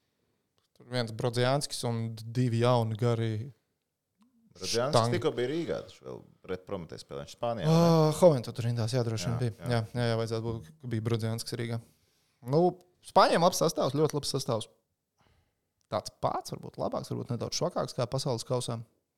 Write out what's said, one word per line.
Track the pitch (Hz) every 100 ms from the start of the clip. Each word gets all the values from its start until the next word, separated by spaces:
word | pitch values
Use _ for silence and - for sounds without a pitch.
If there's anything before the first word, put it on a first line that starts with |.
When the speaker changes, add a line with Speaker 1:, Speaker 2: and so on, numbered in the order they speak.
| _ _ _ _ _ _ _
Speaker 1:
Tur | _ 123
viens | 123 117
Brodzianskis | 110 123 117 123 143 - -
un | 123 113 117
divi | 110 110 117 127 113
jauni | 120 123 113 107
gari | 120 113 113 107 135 - _ _ _ _ _ _ _ _ _
Speaker 2:
Brodzianskis | - 92 110 127
Speaker 1:
štangi. | 127 117
Speaker 2:
tikko | 117 151
bija | 123 131
Rīgā, | 160 139 64
taču | - -
vēl | 64 60 - _
pret | - 92 -
Prometēju | 98 80 -
spēlē. | - 71
Viņš | 71 -
Spānijā, | 120 117 151
vai |
ne? | 165 170
Speaker 1:
Ā, | 165 156 151
Juventus | 180 135 113 -
rindās, | 113 117 107
jā, | 127
droši | 117 113 120
vien |
Speaker 2:
Jā, | 117
Speaker 1:
bija. | 123
Speaker 2:
jā. | 104 -
Speaker 1:
Jā, | 117 110
jā, | 120 117
jā, | 113
vajadzētu | 113 113 113
būt, | 113 -
ka | - 123
bija | 113 113
Brodzianskis | 117 113 113 - 120
Rīgā. | 117 117 - _ _ _ _ _
Nu, | 120 147 175 180 _ _
Spāņiem | - - 233 214 170
labs | -
sastāvs, | 165 302 170
ļoti | 139 156 147
labs | -
sastāvs. | 135 - 113 - _ _ _ _ _ _ _ _ _ _ _ _
Tāds | 95 - -
pats, | 135 - -
varbūt | - - -
labāks, | - - -
varbūt | 120 117
nedaudz | 117 110 -
švakāks | 160 190 143
kā | - 120
pasaules | 135 143 117
kausā. | - 127 120 117 113 _ _